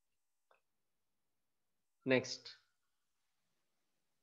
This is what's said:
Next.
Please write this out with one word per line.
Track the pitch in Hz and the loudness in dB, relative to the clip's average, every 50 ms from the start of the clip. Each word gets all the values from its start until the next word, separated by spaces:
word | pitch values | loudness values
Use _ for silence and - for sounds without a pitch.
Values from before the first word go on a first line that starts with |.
| _ _ _ _ _ _ _ _ _ - - - _ _ _ _ _ _ _ _ _ _ _ _ _ _ _ _ _ _ _ _ _ _ _ _ _ _ _ _ - | _ _ _ _ _ _ _ _ _ -20 -20 -20 _ _ _ _ _ _ _ _ _ _ _ _ _ _ _ _ _ _ _ _ _ _ _ _ _ _ _ _ 0
Next. | 131 131 123 127 - - - - - - - - _ _ _ _ _ _ _ _ _ _ _ _ _ _ _ _ _ _ _ _ _ _ _ _ _ _ _ _ _ _ _ | 4 4 4 2 0 -8 -10 -12 -18 -20 -20 -20 _ _ _ _ _ _ _ _ _ _ _ _ _ _ _ _ _ _ _ _ _ _ _ _ _ _ _ _ _ _ _